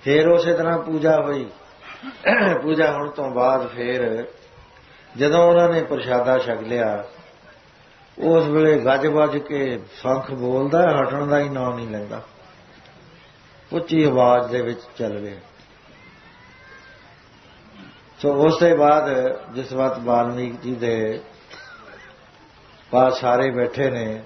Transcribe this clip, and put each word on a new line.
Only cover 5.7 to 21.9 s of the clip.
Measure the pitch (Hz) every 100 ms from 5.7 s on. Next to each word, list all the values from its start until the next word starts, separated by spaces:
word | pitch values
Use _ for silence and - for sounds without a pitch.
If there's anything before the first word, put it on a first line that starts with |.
| 165
ਪ੍ਰਸ਼ਾਦਾ | - 139 120 127 123 131
ਛਕ | 120 113
ਲਿਆ, | 113 120 110 104 101 - - - - - _ _ _ _ _ -
ਉਸ | 151 165 151
ਵੇਲੇ | 151 156 151
ਗੱਜ | 117 135 151
ਵੱਜ | 147 151 147
ਕੇ | 143 143 135 120
ਸ਼ੰਖ | 98 - 127 131 131
ਬੋਲਦਾ, | 135 123 127 139 165 175 143
ਹਟਣ | 131 139 143
ਦਾ | 147
ਹੀ | 143
ਨਾਂ | 135 123 120
ਨਹੀਂ | 117
ਲੈਂਦਾ, | 107 104 110 - - - - - - - - - - - _ - - -
ਉੱਚੀ | 170 170 160
ਆਵਾਜ਼ | 151 127 123 123 123
ਦੇ | 123
ਵਿੱਚ | 117 117 - -
ਚੱਲ | 113
ਰਿਹਾ। | 104 104 98 - _ - _ _ - - - - - 988 1077 1077 1077 1077 1077 - - - - - - - - - - - -
ਸੋ | 143
ਉਸ | 139 156 160
ਤੋਂ | 170 156
ਬਾਅਦ | 147 151 147 131 127 - -
ਜਿਸ | 117 127
ਵਕਤ | 131 131 123
ਵਾਲਮੀਕ | 120 120 120 123 123 117
ਜੀ | 120
ਦੇ | 123 117 113 110 110 - - - - - - -